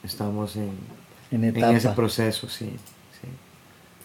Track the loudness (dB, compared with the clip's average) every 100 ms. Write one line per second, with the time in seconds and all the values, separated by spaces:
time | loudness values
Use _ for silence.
0 | -12 -6 -4 -2 -4 -4 -6 -8 -14 -18
1 | -20 -20 -4 2 2 4 6 6 4 2
2 | 0 2 0 0 -8 -8 -8 -10 -16 -20
3 | -20 -20 -18 -18 -20 -20 -20 -20 -20 -20